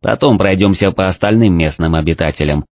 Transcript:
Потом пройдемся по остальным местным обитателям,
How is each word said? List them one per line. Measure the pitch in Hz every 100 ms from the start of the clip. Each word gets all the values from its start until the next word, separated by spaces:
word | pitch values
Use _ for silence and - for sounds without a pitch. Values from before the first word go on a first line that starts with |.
Потом | - - 147 104
пройдемся | 95 95 101 95 98
по | 90 95
остальным | 90 104 110 110
местным | 85 80 - 82 82
обитателям, | 78 80 80 - 76 73 -